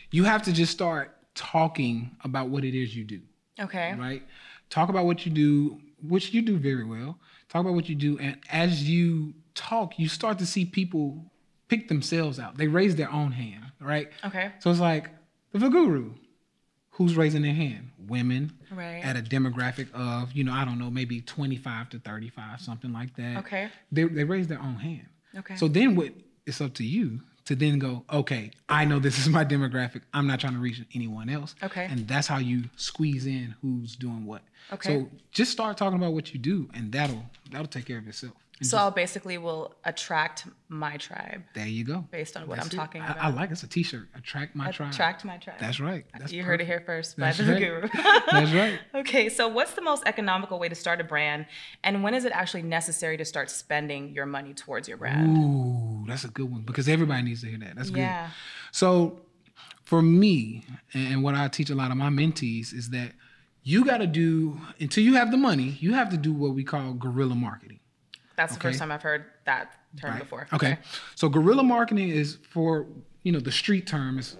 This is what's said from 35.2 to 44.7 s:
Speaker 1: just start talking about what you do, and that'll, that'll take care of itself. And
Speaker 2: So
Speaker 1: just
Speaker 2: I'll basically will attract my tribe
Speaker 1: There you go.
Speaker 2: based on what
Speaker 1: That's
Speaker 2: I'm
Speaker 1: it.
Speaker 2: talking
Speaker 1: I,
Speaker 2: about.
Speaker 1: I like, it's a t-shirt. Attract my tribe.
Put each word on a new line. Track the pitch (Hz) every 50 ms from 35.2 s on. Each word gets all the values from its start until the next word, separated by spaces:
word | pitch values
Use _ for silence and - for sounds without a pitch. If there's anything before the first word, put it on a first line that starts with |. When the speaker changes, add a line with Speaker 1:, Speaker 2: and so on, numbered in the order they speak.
| _ _
Speaker 1:
just | - - 247 247
start | - - 220 214 202
talking | - 208 196 185 175
about | 180 170 160
what | 160 156 - -
you | 131
do, | 117 151 202 185 131 - -
and | 120 113 104
that'll, | 113 139 147 139 123 110 117 - - - _ -
that'll | - 139 156
take | 151 - 135 127
care | - 123 110
of | 107
itself. | 107 107 - - 123 - _ _ _ - _
And | 135
Speaker 2:
So | 127 233
Speaker 1:
just | 214 202
Speaker 2:
I'll | 196
basically | 190 185 175 180 - 196 - 185 180
will | 170 170 170 160 160 160 - - _ -
attract | 170 160 - - - 170 156 156 165 - - - 180 - _ _
my | _ 160 151 151 147 147
tribe | 143 - - - - - - - - - - -
Speaker 1:
There | 110 107
you | 110 110 113 113
go. | 127 156 185 165 -
Speaker 2:
based | 180 160 156 - -
on | 160 160
what | - 180
Speaker 1:
That's | 160 156 165 180
Speaker 2:
I'm |
Speaker 1:
it. | 175
Speaker 2:
talking | 156 156 - 160
Speaker 1:
I, | 160 160
Speaker 2:
about. | 156 160 160
Speaker 1:
I | 156
like, | 127 131 180 185
it's | 160 - -
a | -
t-shirt. | - 175 170 - 139 113 101 - -
Attract | 131 - - - 143 147 - -
my | 143 139
tribe. | 180